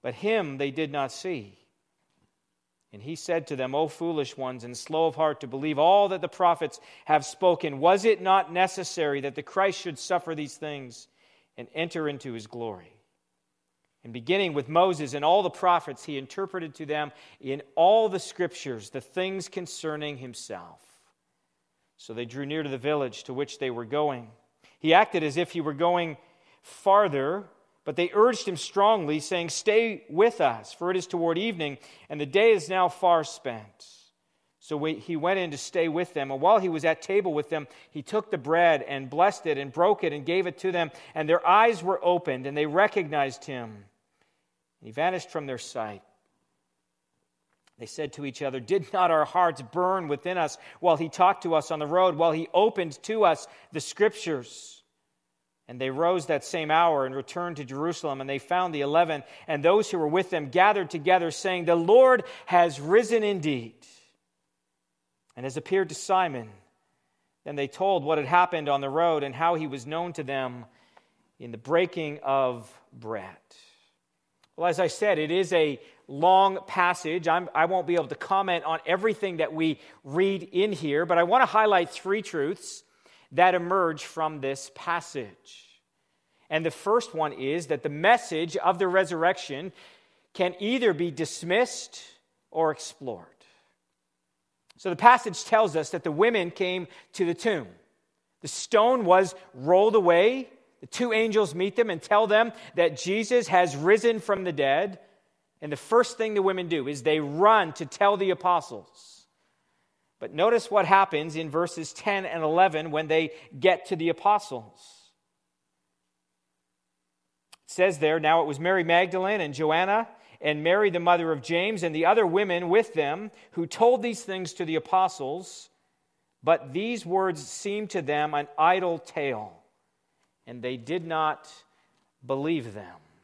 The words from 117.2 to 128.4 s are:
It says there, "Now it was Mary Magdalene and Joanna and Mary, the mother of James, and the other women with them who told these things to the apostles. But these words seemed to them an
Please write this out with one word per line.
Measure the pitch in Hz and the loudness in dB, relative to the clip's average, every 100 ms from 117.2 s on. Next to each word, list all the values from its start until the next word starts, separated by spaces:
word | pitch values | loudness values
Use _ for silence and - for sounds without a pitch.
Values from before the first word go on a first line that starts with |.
| _ _ _ _ _ | _ _ _ _ _
It | |
says | - 185 156 | 0 0 2
there, | 156 160 | 0 2
"Now | 151 165 | 4 2
it | 151 | 2
was | 139 | -2
Mary | 170 190 | 0 0
Magdalene | 170 170 185 185 185 208 | 4 2 2 -2 -2 -2
and | 156 | -4
Joanna | 135 156 160 190 208 226 - _ _ | -2 0 2 2 0 -2 -12 _ _
and | 147 151 | -4 -2
Mary, | 160 190 208 | 2 4 2
the | 175 | 2
mother | 170 175 165 | 2 2 2
of | 156 | -4
James, | 123 170 196 214 | -2 -2 -2 -2
and | 165 | -4
the | 156 165 | 0 4
other | 220 190 | 4 4
women | 175 202 175 170 | 2 0 -2 2
with | 196 220 | 2 2
them | 160 143 160 214 _ _ | -2 -2 -4 -10 _ _
who | - 165 | -8 -8
told | - 233 254 | 4 4 4
these | 233 220 | 0 -6
things | - 185 180 | -8 -8 -8
to | - | -8
the | 170 160 | -4 -4
apostles. | - 185 190 - 135 165 185 - - _ _ _ _ _ _ _ | 0 2 2 -2 -8 -8 -12 -20 -20 _ _ _ _ _ _ _
But | 156 165 139 | 2 2 2
these | 143 220 240 | -6 -4 -6
words | 165 190 190 156 143 | -2 0 0 -2 -10
seemed | - 208 208 214 | -10 -8 -6 -6
to | 190 | -6
them | 139 147 151 | -2 -2 0
an | 147 | -2